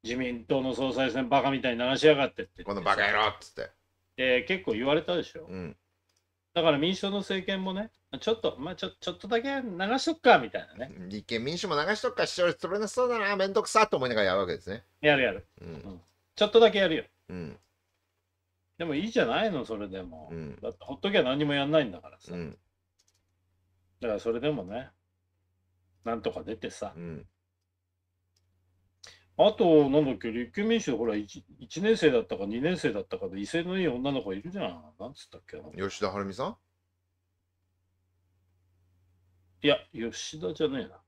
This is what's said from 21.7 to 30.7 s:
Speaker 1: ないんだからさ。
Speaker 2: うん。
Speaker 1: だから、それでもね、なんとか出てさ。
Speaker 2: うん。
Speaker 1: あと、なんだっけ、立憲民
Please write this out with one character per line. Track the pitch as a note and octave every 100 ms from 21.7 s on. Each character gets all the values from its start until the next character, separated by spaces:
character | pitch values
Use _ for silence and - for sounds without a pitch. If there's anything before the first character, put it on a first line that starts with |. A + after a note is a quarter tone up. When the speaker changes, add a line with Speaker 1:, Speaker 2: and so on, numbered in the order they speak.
Speaker 1:
な | D#3
い |
ん | B2+
だ | F2
か | -
ら | -
さ。 | -
Speaker 2:
う | F2
ん。 | D#2+ - _ _ _ _ _ _ _ _ _ _ _ _ _ _
Speaker 1:
だ | A#2+
か |
ら、 | G#2
そ | A#2
れ | A#2
で | C#3+
も | C#3+
ね、 | F2+ G#2+ C3+ _ _ _ _ _ _ _ _ _ _ _
な | A#2
ん | A#2
と | G#2+
か | A2
出 | -
て | A2 A#2+
さ。 | - G#2 E2
Speaker 2:
う |
ん。 | E2+ D#2 - _ _ _ _ _ _ _ _ _ _ _ _ _ _ _ _ _ - - _ -
Speaker 1:
あ | F3+
と、 | G#3+ F#3 D#3 C#3
な | C#3+
ん |
だ | C#3+
っ | B2
け、 | A#2
立 | A2+ A#2+
憲 | -
民 | G#3+